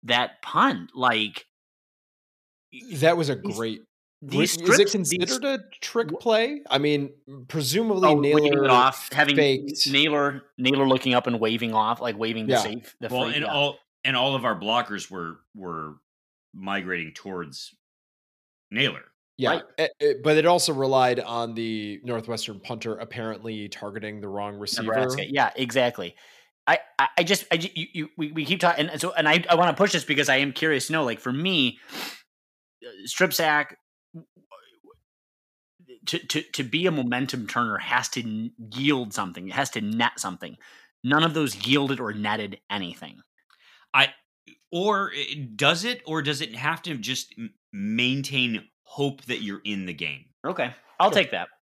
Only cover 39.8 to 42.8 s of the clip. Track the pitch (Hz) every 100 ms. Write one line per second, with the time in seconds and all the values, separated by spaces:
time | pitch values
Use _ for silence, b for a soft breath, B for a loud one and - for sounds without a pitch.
39.8 | 107 110 120 - 98 92 87 - b b
40.8 | b _ 123 147 165 156 147 107 113 143
41.8 | 139 131 117 104 104 107 104 - _ 101